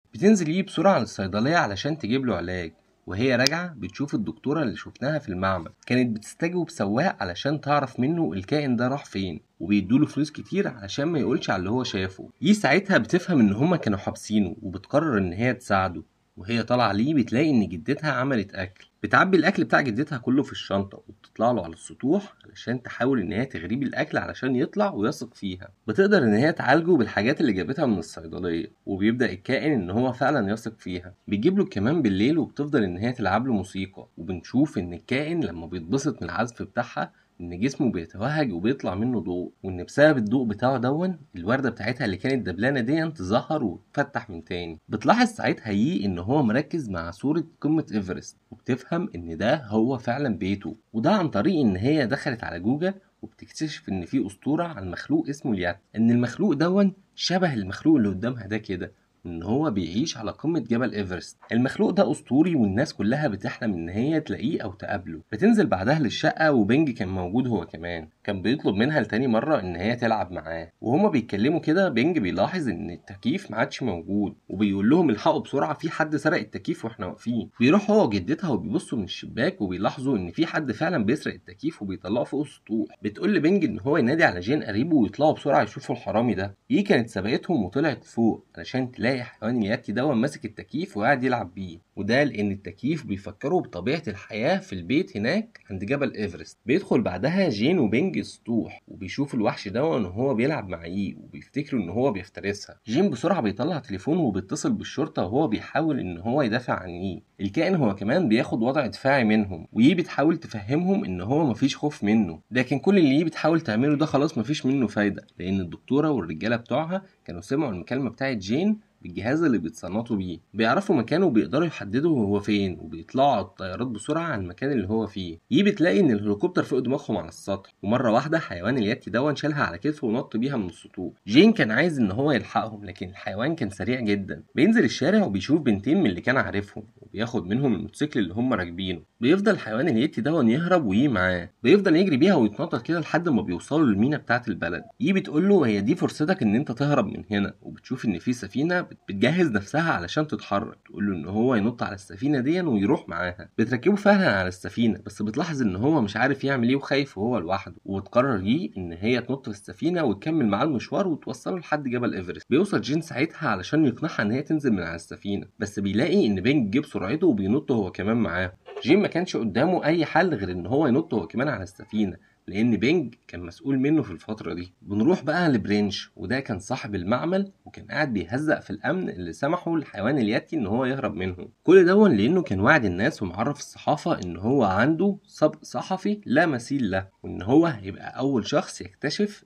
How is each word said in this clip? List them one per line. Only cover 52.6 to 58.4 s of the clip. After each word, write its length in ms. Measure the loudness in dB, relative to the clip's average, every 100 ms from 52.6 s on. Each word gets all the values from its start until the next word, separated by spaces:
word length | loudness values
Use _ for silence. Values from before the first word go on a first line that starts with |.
| -2 0 -2 -4 _ _
وبتكتشف 680 | -20 _ -20 -8 -8 -8 -6
ان 160 | -6 -2
في 220 | -2 -2
اسطوره 360 | -4 -2 -2
عن 280 | -2 -6 -8
مخلوق 360 | -10 -2 0 0
اسمه 240 | -6 -2
اليات، 260 | -2 -2 -4 _ 0
ان 160 | 4
المخلوق 420 | 4 2 0 0
دون 400 | 2 2 4 4 2 _ -8
شبه 380 | -2 2 2
المخلوق 420 | 0 -4 -2 4 4
اللي 140 | 4
قدامها 380 | 0 -4 -6